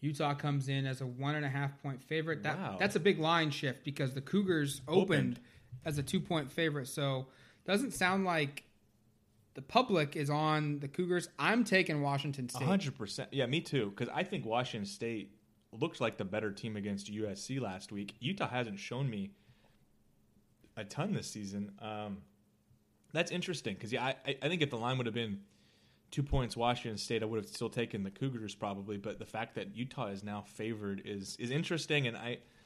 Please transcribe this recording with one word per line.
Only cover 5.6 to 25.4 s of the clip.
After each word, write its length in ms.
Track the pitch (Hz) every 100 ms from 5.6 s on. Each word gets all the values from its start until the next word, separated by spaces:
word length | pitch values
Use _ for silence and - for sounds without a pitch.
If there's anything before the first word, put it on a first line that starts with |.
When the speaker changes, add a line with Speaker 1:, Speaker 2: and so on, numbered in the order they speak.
| - -
Speaker 1:
as 140 | - 147
a 60 |
two-point 480 | 139 190 151 165 139
favorite. 380 | - 165 147 123
So 380 | - 139 131 131 - - - -
doesn't 280 | 202 262
sound 300 | - 185 190
like 420 | 190 165 147 143 - _ _ _ _ _ _ _ _ -
the 80 |
public 520 | 131 226 254 185 143 160
is 140 | 143
on 500 | 151 156 156 151 147
the 80 | 143
Cougars. 400 | 143 180 175 170 -
I'm 240 | 151 226
taking 380 | 240 190 185 151
Washington 460 | 143 139 147 135 123
State. 120 | 127
Speaker 2:
A 40 | 123
hundred 300 | 190 156 -
percent. 340 | 104 - 127
Yeah, 160 | 135 143
me 140 | 151
too, 320 | - 143 104 98
'cause 140 | 120
I 100 | 139
think 220 | 185 180 117
Washington 400 | 113 127 117 101
State 500 | - 117 113 98 - _ _ _
looked 300 | 113 160 -
like 160 | 117 107
the 80 | 101
better 260 | 107 107
team 240 | 98 120 104
against 340 | 101 98 104
U 180 | 104 107
S 140 | 98
C 180 | - 135
last 320 | 113 92 -
week. 220 | 101 101 -
Utah 280 | 120 - 139
hasn't 300 | 123 117 98
shown 320 | - 120 139
me 220 | 107 98 - _ - - _ _ _ _ _ _ _ _ _ - -
a 80 |
ton 300 | 101 - 190
this 180 | 165 95
season. 400 | 110 101 101 101 -
Um, 380 | 107 107 107 98 - _ _ _ _ _ _ _ _
that's 180 | 156 175
interesting, 440 | 175 175 165 - 95
'cause, 160 | 113
yeah, 140 | 120 127
I, 100 | - -
I, 120 | 135
I 80 | 143
think 120 | 180
if 80 | 147
the 80 | 117
line 200 | 120 131
would 80 | 120
have 100 | 113
been 260 | 113 101